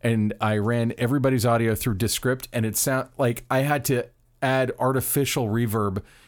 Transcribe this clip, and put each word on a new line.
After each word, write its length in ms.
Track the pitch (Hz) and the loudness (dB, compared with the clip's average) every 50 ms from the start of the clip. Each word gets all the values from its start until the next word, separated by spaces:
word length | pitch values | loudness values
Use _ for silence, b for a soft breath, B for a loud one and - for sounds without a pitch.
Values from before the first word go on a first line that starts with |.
and 320 | - 117 117 110 107 107 - - | -2 0 2 2 0 0 -2 -2
I 160 | 113 107 107 | -2 0 0
ran 360 | 104 101 113 120 120 117 120 - | 0 0 0 0 0 0 -2 -2
everybody's 480 | - 123 117 139 143 127 135 131 120 107 | -2 -2 0 0 2 2 2 2 2 2
audio 300 | 120 117 113 117 113 107 | 2 2 4 2 2 0
through 200 | - - 127 104 | 0 0 -2 -2
Descript, 540 | 92 113 101 - - - 127 131 127 - - | 0 0 -2 -2 -2 -2 -2 -2 -2 -4 -6
and 140 | - 123 110 | -4 -2 -2
it 100 | 110 98 | -2 -2
sound, 340 | - - 143 131 131 - - - | -2 -2 0 0 -2 -2 -4 -4
like, 280 | - 135 120 113 - - - | -2 0 0 0 -2 -4 -2
I 100 | 131 131 | 0 0
had 260 | 139 147 147 143 - | 0 0 0 -2 0
to 220 | - 131 120 - - _ _ _ _ _ _ | 0 0 0 -2 -4 _ _ _ _ _ _
add 320 | - 131 131 131 127 120 - - | -2 0 2 2 0 0 -2 0
artificial 680 | 123 131 131 127 - - - 143 135 - - 143 117 | 0 0 0 0 0 0 0 0 0 0 0 -2 -2
reverb 560 | 104 107 117 120 107 107 110 104 101 92 101 - B B B B | 0 0 0 0 0 0 0 -2 -2 -2 -4 -8 B B B B